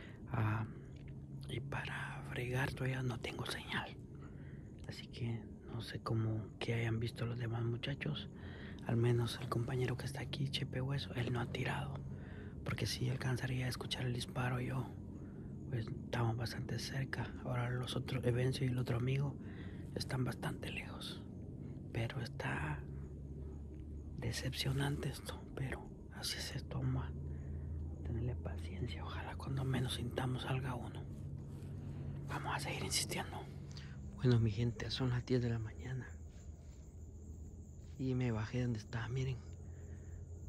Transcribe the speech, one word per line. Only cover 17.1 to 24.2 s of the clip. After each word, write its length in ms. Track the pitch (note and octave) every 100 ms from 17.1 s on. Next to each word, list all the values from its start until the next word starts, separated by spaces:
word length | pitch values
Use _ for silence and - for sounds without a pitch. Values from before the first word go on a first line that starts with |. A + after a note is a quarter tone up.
| - A2+ -
Ahora 240 | C3 B2 B2
los 260 | B2 B2
otros, 300 | C3 - B2+
Evencio 420 | B2 A#2+ B2+ C3 C3
y 40 |
el 80 | B2
otro 180 | B2 A#2+
amigo, 400 | B2+ C3+ C#3+ - - - - - -
están 300 | - - C3
bastante 460 | B2 - - - -
lejos. 520 | - - - - - - - - - - - -
Pero 280 | - A#2 B2
está 580 | A2+ - - - D2+ D2 - - - - - - - - - - - - -
decepcionante 960 | -